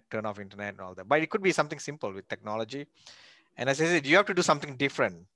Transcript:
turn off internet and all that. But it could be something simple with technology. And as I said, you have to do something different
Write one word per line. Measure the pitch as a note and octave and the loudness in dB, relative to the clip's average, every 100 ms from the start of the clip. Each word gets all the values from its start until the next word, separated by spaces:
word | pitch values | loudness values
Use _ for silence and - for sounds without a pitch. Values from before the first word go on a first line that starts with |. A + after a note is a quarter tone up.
| - | -4
turn | A2 G#2+ | -6 -6
off | G2+ | -8
internet | G2 G2+ G2+ | -12 -10 -10
and | G2 | -10
all | F#2 F#2 | -14 -10
that. | F#2+ | 2
But | D3 | 2
it | D#3+ | 2
could | A3 | 0
be | F#3+ | 2
something | D#3+ D3 D#3 | 2 0 -6
simple | - D3+ G#2 | -10 -8 -8
with | F#2+ - | -8 -10
technology. | G#2 G#2+ A2 A2 C#3 C#3+ _ - - - - _ - | -10 -6 -6 -6 -8 -12 _ -20 -20 -20 -20 _ -2
And | C3 | 0
as | C#3 | 2
I | E3 | 4
said, | F3 C#3 | 2 6
you | F3+ | 6
have | G3+ | 6
to | |
do | F3+ | 2
something | F3 D3 D3 B2+ | 4 2 0 -2
different | C#3 - A2 E2+ F#2 | -2 2 0 -2 -16